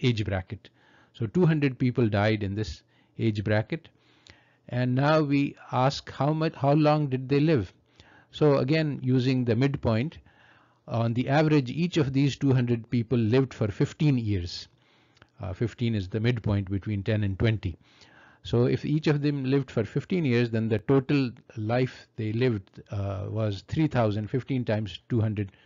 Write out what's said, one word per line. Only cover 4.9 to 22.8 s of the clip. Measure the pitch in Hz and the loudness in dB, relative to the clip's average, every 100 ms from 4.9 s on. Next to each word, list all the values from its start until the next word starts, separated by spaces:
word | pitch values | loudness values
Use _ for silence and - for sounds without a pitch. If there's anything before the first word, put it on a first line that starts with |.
| 127 | 2
now | 143 160 | 4 4
we | 147 143 143 - - | 4 2 0 -4 -6
ask | 123 131 - - | 0 0 -2 -8
how | - 139 | -2 -2
much, | 160 160 - | 0 -2 0
how | 139 | 2
long | 156 151 151 143 | 4 4 4 0
did | 131 127 | -4 0
they | 143 | 2
live? | 156 139 90 - _ _ - - _ | 2 2 -2 -10 _ _ -20 -20 _
So | - 151 135 | 2 4 4
again, | 127 160 156 127 | 2 0 0 -2
using | 127 127 127 127 120 | 0 2 2 0 2
the | 113 | 2
midpoint, | 139 135 123 110 151 - - _ _ _ _ _ - | 0 0 0 0 -2 -8 -20 _ _ _ _ _ -6
on | 117 117 | -2 0
the | 117 131 | 0 2
average, | 147 156 151 123 | 2 4 2 0
each | 131 175 170 | -2 -2 0
of | 135 | 0
these | 135 139 - | 2 0 0
two | 139 | 2
hundred | 127 120 117 110 | 2 2 -2 0
people | 120 113 123 | -2 0 2
lived | 110 127 131 | 4 2 2
for | - 107 | -2 -2
fifteen | - 147 - 151 127 | 0 -2 2 2 2
years. | 107 98 87 - - _ _ _ _ _ - - | 0 -2 -4 -10 -14 _ _ _ _ _ -20 -12
Uh, | 95 | -8
fifteen | 90 117 - 117 | -4 -4 -2 -2
is | 110 92 | -2 -2
the | 110 | -2
midpoint | 117 120 107 101 95 | -2 -2 0 -2 -2
between | 98 110 101 | -4 -4 -4
ten | 98 107 | -2 0
and | 101 95 | 0 0
twenty. | 117 107 92 - _ _ - - - _ | 0 0 -4 -8 _ _ -20 -20 -20 _
So | - 117 131 | -2 0 2
if | 127 135 | 0 -2
each | 151 160 | -2 0
of | 147 | 0
them | 143 143 131 | 0 -2 0
lived | 139 135 | -2 -2
for | 123 | -4
fifteen | 104 147 - 185 143 | -2 -4 -2 -2 2
years, | 117 120 | 2 2
then | 113 110 | 0 0
the | 107 | -2
total | - 135 127 143 127 - - - | 2 2 2 0 0 -6 -16 -8
life | 107 123 131 - - - | -2 0 -2 -6 -16 -8
they | 107 | -4
lived, | 117 127 104 - - | 0 0 0 -6 -20